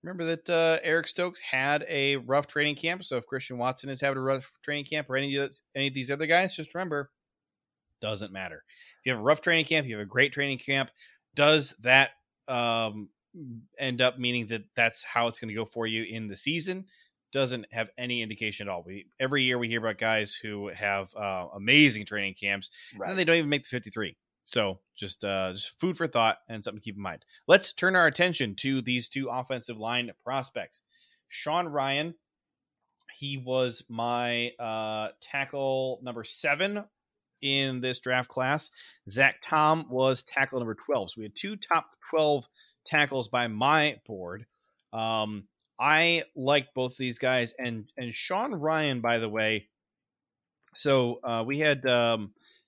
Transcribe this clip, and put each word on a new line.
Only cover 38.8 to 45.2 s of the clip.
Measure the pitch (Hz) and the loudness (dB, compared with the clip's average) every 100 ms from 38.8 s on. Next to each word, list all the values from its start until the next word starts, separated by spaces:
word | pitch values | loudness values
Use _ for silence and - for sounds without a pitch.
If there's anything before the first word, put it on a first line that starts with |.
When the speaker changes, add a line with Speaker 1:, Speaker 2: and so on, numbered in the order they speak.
| - - - | -20 -20 -8
Speaker 1:
Zach | 107 139 - | 4 4 4
Tom | - 156 151 160 131 | 0 4 6 4 0
was | 127 131 127 | 2 2 2
tackle | - - 135 131 | -2 -2 0 -2
number | 117 107 | -4 -6
twelve. | - 113 92 | -2 -2 -2
So | - | -8
we | 107 | -12
had | - | -8
two | 196 208 | -8 -8
top | - 165 - _ - | 0 0 0 _ -2
twelve | 160 151 143 - _ - _ - | 2 4 4 0 _ -20 _ 0
tackles | 156 147 135 117 | 2 2 0 -2
by | 123 120 | 0 0
my | 107 131 156 151 120 - | 2 4 4 2 -2 -12
board. | 101 87 98 120 _ _ _ _ | -12 -10 -12 -16 _ _ _ _
Um, | 113 113 113 | -4 -2 0